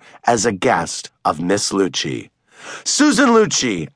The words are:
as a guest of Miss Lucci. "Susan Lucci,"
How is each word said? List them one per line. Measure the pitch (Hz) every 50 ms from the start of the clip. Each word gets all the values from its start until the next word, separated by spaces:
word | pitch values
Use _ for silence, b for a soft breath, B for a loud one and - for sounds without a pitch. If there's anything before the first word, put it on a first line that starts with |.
| B B B B B
as | - 120 117 95
a | 120 104
guest | 90 90 131 110 85 82 82 - - - - _ _ -
of | 92 85 78
Miss | 85 90 101 104 - - -
Lucci. | 98 98 90 - - - 80 65 57 50 - _ _ _ B B B B B B B B
"Susan | B - - 285 302 254 185 285 247
Lucci," | 233 226 220 165 - - - 127 101 87 78 71 _